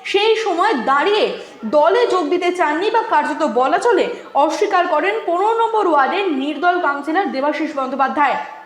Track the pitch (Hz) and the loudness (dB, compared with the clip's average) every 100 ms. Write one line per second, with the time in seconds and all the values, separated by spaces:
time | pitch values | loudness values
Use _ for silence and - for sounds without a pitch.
0 | - 392 440 440 415 339 403 294 214 277 | -2 0 2 0 0 0 0 0 0 0
1 | 330 415 226 - - - 220 294 320 480 | 2 0 0 -4 -12 -12 0 2 4 4
2 | 480 370 294 359 359 359 311 302 415 453 | 2 2 0 0 0 0 0 0 0 0
3 | 453 311 294 294 302 226 269 359 480 359 | 2 0 0 -2 0 0 0 2 2 2
4 | 226 - - 269 302 302 403 370 359 302 | 0 -4 -4 0 0 0 0 0 0 0
5 | 359 427 403 339 415 453 453 440 370 294 | 0 -2 -2 0 0 0 0 0 2 2
6 | 262 349 392 269 277 277 349 359 311 277 | 2 0 -2 -2 -4 0 0 2 -2 -2
7 | 294 330 392 262 294 302 302 269 254 269 | -2 -2 -2 -2 -2 -2 -4 -4 -4 -2
8 | 269 226 285 202 - - | 0 2 0 0 -6 -16